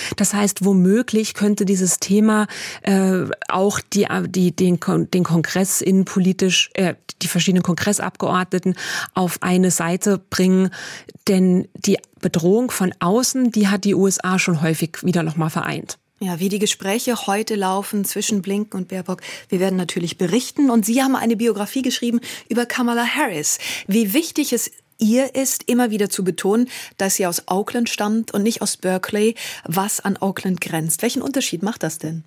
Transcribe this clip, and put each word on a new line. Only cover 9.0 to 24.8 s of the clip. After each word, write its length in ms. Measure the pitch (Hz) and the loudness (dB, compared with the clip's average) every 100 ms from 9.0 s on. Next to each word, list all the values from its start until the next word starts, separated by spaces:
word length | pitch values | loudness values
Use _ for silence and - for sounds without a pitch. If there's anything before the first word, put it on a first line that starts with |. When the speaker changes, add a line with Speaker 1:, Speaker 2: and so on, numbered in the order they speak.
| - | -6
Speaker 1:
auf 280 | 185 180 - | -2 -2 0
eine 300 | 180 185 185 | 2 4 4
Seite 460 | 170 170 185 208 190 - | 2 -2 0 0 0 -2
bringen. 400 | - 185 185 190 - - - - - - | 2 4 4 2 -2 -14 -16 -18 -6 0
Denn 400 | 190 185 180 - - | 4 4 4 0 -4
die 240 | 202 190 - _ | 0 0 -2 _
Bedrohung 520 | 185 175 170 214 247 | -2 2 4 4 2
von 220 | - 185 - | 0 -2 0
außen, 520 | 175 226 254 262 240 | 0 2 2 0 2
die 180 | 214 196 | 2 2
hat 160 | 202 202 | 2 2
die 100 | 185 | 2
U 100 | 196 | 2
S 160 | 185 | 2
A 160 | 185 180 | 0 0
schon 240 | - 160 | 0 2
häufig 360 | 160 160 160 - | 0 0 -4 -2
wieder 200 | 180 175 | 0 0
noch 140 | 160 156 | 0 -2
mal 120 | 160 | -2
vereint. 480 | 165 - 147 - - _ _ | -2 -4 -6 -10 -16 _ _
Speaker 2:
Ja, 200 | 190 170 | -6 -2
wie 100 | 190 | -2
die 80 | 202 | 0
Gespräche 680 | 208 - 196 226 254 220 - | 0 -2 -2 -2 -2 -2 0
heute 260 | 202 220 | -2 0
laufen 500 | 214 185 196 190 208 | -2 0 -2 -2 -4
zwischen 380 | 196 202 208 202 | -4 -4 -2 -2
Blinken 380 | 185 202 208 190 | -2 -4 -4 -8
und 80 | 180 | -6
Baerbock, 340 | 190 180 180 - - - | -8 -6 -8 -10 -16 -4
wir 100 | 180 | 0
werden 180 | 190 185 | 0 0
natürlich 400 | 180 175 170 - | -2 -4 -4 -2
berichten. 540 | 175 240 - - 277 | 0 0 0 0 4
Und 120 | 233 | 4
Sie 200 | 208 247 | 2 2
haben 120 | 269 254 | 2 0
eine 200 | 233 214 | 0 2
Biografie 480 | 233 202 208 269 | 0 0 -4 -2
geschrieben 380 | 262 - 240 233 - - - | -2 -2 -2 -2 -4 -12 -4
über 160 | 233 233 | -2 -2
Kamala 400 | - 240 233 240 | -2 0 0 0
Harris. 540 | 247 277 156 151 - - - - | -2 -2 -2 -4 -4 -6 -8 0
Wie 300 | 208 202 254 | 2 2 0
wichtig 360 | 339 - 285 | 0 -2 -2
es 200 | 233 - - | -2 -4 -10